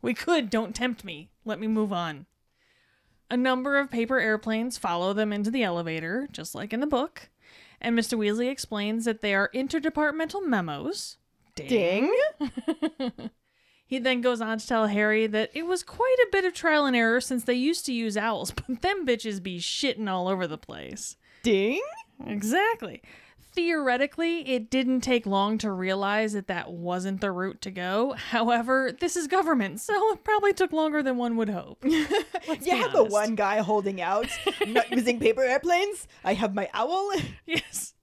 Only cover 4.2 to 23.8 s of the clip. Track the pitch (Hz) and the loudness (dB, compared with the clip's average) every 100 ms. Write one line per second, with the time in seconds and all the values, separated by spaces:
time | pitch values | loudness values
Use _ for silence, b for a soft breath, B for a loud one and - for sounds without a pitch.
4.2 | 220 214 220 220 240 240 - 170 185 202 | 2 0 0 -2 -2 -4 -2 0 0 2
5.2 | 214 208 208 262 208 170 170 160 165 214 | 0 0 0 0 0 0 -2 -4 -4 -4
6.2 | 285 - 160 - 208 220 294 269 302 - | -6 -10 -12 -10 -6 -4 0 0 0 -6
7.2 | - _ b b b b - 233 226 233 | -20 _ b b b b 0 0 0 0
8.2 | 208 214 247 277 - 214 208 226 233 220 | 0 0 -2 -4 -6 -4 -2 -2 -2 -2
9.2 | 208 196 202 254 269 320 302 302 302 311 | 0 2 0 -2 -2 -2 -2 0 0 0
10.2 | 320 392 359 220 170 143 190 403 - - | -4 -4 0 0 0 -4 -6 -8 -10 -16
11.2 | _ _ _ - 135 240 175 196 277 494 | _ _ _ -14 0 2 2 2 2 2
12.2 | 605 605 277 - 269 311 311 - 254 - | 0 -2 -6 -6 -6 -2 -4 -4 -8 -6
13.2 | 226 _ _ _ _ _ _ 262 247 247 | -14 _ _ _ _ _ _ -2 0 2
14.2 | 247 240 220 220 - 233 214 202 214 214 | 2 0 -2 -4 0 2 2 4 4 4
15.2 | 220 214 220 294 339 359 - - 508 508 | 2 0 -2 -4 -2 -4 -4 0 2 4
16.2 | 466 392 370 349 339 302 285 247 226 240 | 4 4 0 0 2 4 4 4 4 2
17.2 | - 254 226 247 269 339 - 233 226 208 | 0 -4 0 0 2 0 -2 -2 -2 -2
18.2 | 220 202 - - - 254 359 403 285 233 | -2 -2 -4 -8 -8 -2 0 0 0 0
19.2 | 220 196 180 175 175 - 277 208 214 185 | -2 -6 -6 -8 -6 -2 -2 -2 -2 0
20.2 | 180 190 175 151 - - 67 69 - - | 0 0 -2 -6 -12 -14 -14 -12 -14 -16
21.2 | b b 247 196 202 302 554 807 906 _ | b b 2 4 4 0 -4 -12 -20 _
22.2 | - 208 214 311 427 453 202 - B B | -8 -6 0 2 2 0 -6 -12 B B
23.2 | B B - - 339 320 | B B -8 -2 0 2